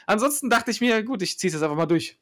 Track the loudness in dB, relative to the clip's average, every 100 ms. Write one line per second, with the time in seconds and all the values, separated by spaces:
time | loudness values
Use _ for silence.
0 | -2 0 2 0 0 0 0 0 2 2
1 | 0 -4 -4 -2 -2 0 0 0 2 2
2 | 0 -12